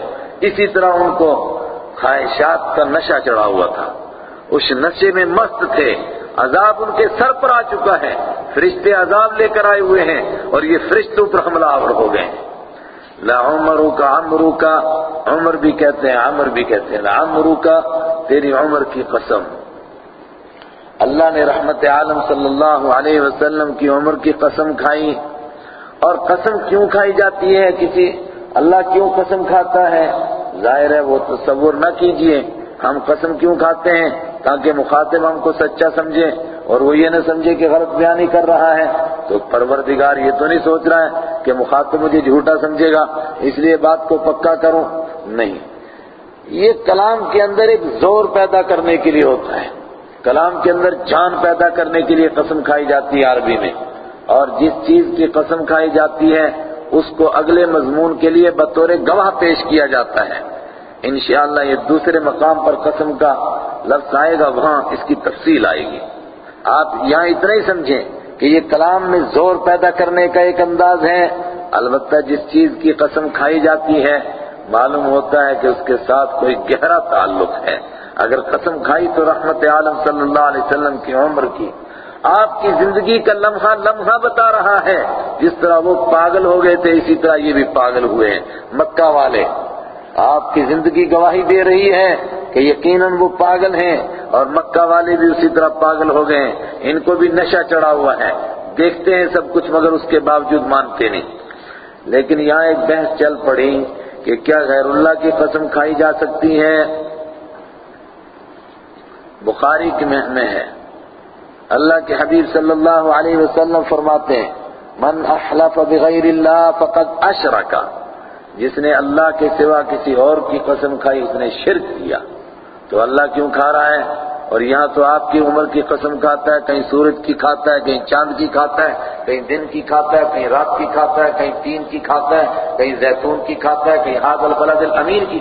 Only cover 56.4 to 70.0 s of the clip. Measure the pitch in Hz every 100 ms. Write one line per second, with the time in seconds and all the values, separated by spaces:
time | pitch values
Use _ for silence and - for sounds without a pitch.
56.4 | 151 - - - - 156 156 - 160 -
57.4 | 156 175 170 160 131 147 165 156 160 170
58.4 | 175 147 156 160 165 175 - 185 190 -
59.4 | 170 160 - 151 143 131 117 - 98 -
60.4 | - - - - - - 120 135 - 139
61.4 | 147 147 143 135 - 156 170 160 151 -
62.4 | 156 156 156 139 151 151 151 131 147 -
63.4 | - - - - - 143 139 139 156 165
64.4 | 147 123 156 147 127 135 - 147 - -
65.4 | 160 151 95 78 76 - - - - -
66.4 | - - - 139 156 - 135 151 175 170
67.4 | 190 214 190 180 139 131 98 - - -
68.4 | 139 160 156 151 165 185 185 180 139 -
69.4 | 180 180 175 175 180 175